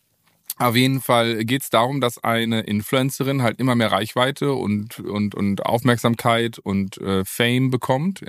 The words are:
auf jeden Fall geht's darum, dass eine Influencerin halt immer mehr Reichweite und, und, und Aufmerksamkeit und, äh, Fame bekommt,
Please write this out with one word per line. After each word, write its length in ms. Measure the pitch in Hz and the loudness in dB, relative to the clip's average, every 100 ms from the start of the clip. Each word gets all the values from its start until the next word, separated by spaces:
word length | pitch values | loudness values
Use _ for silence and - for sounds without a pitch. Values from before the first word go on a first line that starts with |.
| _ _ _ _ - - | _ _ _ _ -16 -2
auf 140 | 123 117 | 0 4
jeden 260 | 131 135 | 2 2
Fall 420 | - 120 113 110 113 | 2 2 4 0 -2
geht's 240 | 135 - | -2 0
darum, 320 | 113 120 143 | 2 2 2
dass 220 | 123 - | -2 -2
eine 380 | 113 113 113 113 | -2 0 0 -2
Influencerin 800 | - 104 107 135 135 - 135 139 | 0 -4 0 0 0 -2 -2 0
halt 180 | 120 101 | 0 0
immer 160 | 127 120 | 0 2
mehr 160 | 107 | 2
Reichweite 600 | 95 113 - 127 139 143 | 2 0 0 0 0 -2
und, 460 | 131 98 104 107 - | 0 0 -2 -2 -10
und, 360 | - 104 104 - | -6 -2 -2 -2
und 300 | 101 98 - | -2 -2 -2
Aufmerksamkeit 920 | 117 123 120 120 117 123 117 117 - | 0 2 2 2 0 2 2 0 -4
und, 380 | - 98 95 - | -4 -2 -2 -6
äh, 240 | 95 95 95 | -2 -2 -2
Fame 440 | - 120 127 131 | 0 2 2 0
bekommt, 500 | 127 - 131 180 190 | -2 0 -2 -2 -6